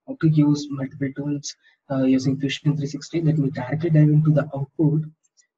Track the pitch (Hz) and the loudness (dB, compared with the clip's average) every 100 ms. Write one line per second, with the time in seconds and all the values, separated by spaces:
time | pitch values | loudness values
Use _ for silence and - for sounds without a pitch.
0 | - 131 160 156 147 147 - 139 135 - | -16 0 2 4 4 2 -2 -8 -8 -6
1 | 139 143 147 143 - - _ _ - 135 | -6 -6 -6 -6 -8 -16 _ _ -6 -2
2 | 131 131 143 127 135 - 151 - - - | 2 2 0 -2 -4 -2 -2 -2 -4 -8
3 | - 165 156 156 131 - 156 151 170 151 | -8 -2 0 0 -2 -4 -6 -4 2 4
4 | 151 151 156 151 - 139 139 - 151 156 | 6 4 4 2 0 -6 -8 -2 0 0
5 | - - _ _ _ | -4 -12 _ _ _